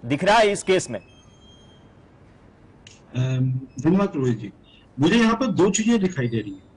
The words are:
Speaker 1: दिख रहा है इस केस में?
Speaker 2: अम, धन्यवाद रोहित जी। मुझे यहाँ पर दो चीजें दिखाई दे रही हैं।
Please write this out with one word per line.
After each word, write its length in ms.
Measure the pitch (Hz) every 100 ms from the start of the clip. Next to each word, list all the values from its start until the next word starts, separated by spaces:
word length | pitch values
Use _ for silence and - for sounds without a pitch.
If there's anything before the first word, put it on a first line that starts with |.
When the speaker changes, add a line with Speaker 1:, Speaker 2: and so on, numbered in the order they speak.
| 120
Speaker 1:
दिख 180 | 139
रहा 140 | 190 220
है 140 | 208
इस 120 | 202
केस 260 | - 190 -
में? 100 | 101
Speaker 2:
अम, 2500 | - - - - - - - - - - - - - - - _ - - - - - 127 127 131 131 131 - -
धन्यवाद 300 | 151 185 196 160
रोहित 240 | 127 107
जी। 120 | 101 - _ _ _ -
मुझे 200 | 156 226
यहाँ 180 | 226 -
पर 120 | 262
दो 220 | 147 185
चीजें 300 | 214 214 233
दिखाई 280 | 185 - 120
दे 100 | 113
रही 140 | -
हैं। 160 | - -